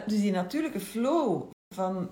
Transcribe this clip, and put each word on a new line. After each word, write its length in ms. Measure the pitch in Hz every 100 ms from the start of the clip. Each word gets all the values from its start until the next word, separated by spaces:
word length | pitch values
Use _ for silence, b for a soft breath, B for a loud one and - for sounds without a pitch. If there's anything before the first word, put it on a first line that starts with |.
| 208
dus 140 | 214
die 100 | 202
natuurlijke 480 | 185 180 294 311 196
flow 680 | - 226 254 330 254 151 - - _ -
van 340 | 185 190 180